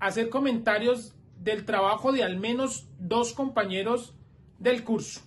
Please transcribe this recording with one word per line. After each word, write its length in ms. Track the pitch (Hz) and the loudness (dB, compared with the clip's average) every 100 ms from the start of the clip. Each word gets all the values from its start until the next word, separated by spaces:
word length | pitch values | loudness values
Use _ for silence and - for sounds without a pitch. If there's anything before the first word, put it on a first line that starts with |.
hacer 300 | 196 208 226 | -2 0 0
comentarios 840 | 277 277 226 220 208 233 240 - - - - | 0 0 2 2 2 2 0 -4 -20 -20 -6
del 280 | 180 214 233 | -4 -2 0
trabajo 440 | 202 196 208 262 | 2 2 2 2
de 120 | 262 | 2
al 140 | 185 185 | 0 -2
menos 500 | 220 247 269 - - - | -2 -2 -2 -4 -12 -8
dos 360 | 175 233 233 | 0 0 0
compañeros 800 | - 269 220 202 190 214 240 - - - - - - | -2 -2 0 0 0 0 0 -2 -18 -20 -20 -20 -2
del 240 | 233 240 | 2 2
curso. 380 | 233 214 - - | 0 -2 -4 -14